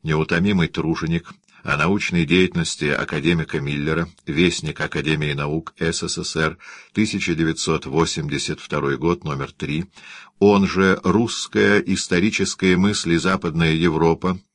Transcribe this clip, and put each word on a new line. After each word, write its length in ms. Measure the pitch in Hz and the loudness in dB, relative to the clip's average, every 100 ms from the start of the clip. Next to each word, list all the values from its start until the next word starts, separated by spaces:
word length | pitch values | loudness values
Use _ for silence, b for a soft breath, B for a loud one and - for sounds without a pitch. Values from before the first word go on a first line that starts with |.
неутомимый 640 | 80 78 78 85 98 95 80 | 0 -2 0 0 2 2 0
труженик, 600 | - 78 80 80 82 - - _ b | -2 -2 -2 -2 -2 -4 -20 _ b
о 120 | - 73 | -4 0
научной 480 | 80 101 - 87 | 2 0 0 -2
деятельности 600 | 76 90 92 87 80 - | 2 4 2 0 -4 -4
академика 760 | 73 73 73 78 76 87 78 78 | -2 -2 -4 -2 0 0 -2 -4
Миллера, 480 | 71 71 76 80 85 - - | -4 -4 -2 -2 -4 -8 -6
Вестник 540 | 76 87 - 76 - | 2 2 2 -6 -6
Академии 520 | 78 76 73 76 76 | -6 -4 -2 -2 -2
наук 420 | 71 73 80 - _ | -4 -4 -4 -6 _
С 240 | 82 80 | -4 -2
С 220 | 82 - | -6 -6
С 120 | 80 82 | -6 -2
Р, 200 | 78 80 B B B | -2 -4 B B B
тысяча 400 | - 107 101 - | -2 -2 -2 -2
девятьсот 500 | 80 82 80 - 80 | 0 0 0 -2 -2
восемьдесят 760 | 65 73 87 - 73 71 - 95 | -2 0 0 -2 -4 -6 -6 -8
второй 360 | - 76 69 67 | -6 -4 -2 -2
год, 280 | 82 85 | 0 -2
номер 280 | 80 69 67 | -4 -6 -8
три, 340 | _ 71 78 92 B B B B _ | _ -6 -6 -6 B B B B _
он 280 | 101 101 92 | 4 6 4
же 340 | 90 95 90 | 4 4 4
"Русская 800 | 90 98 117 - - 107 101 104 | 2 2 0 -4 -2 2 4 4
историческая 960 | 92 92 - 90 104 - 95 - 95 90 | 2 -4 0 2 2 0 -4 0 2 4
мысль 380 | 101 104 82 | 2 0 0
и 20 | 85 | 2
Западная 560 | 87 92 87 80 82 | 2 0 0 2 2
Европа" 680 | 80 85 78 82 82 92 92 _ | 4 2 4 2 2 -2 -4 _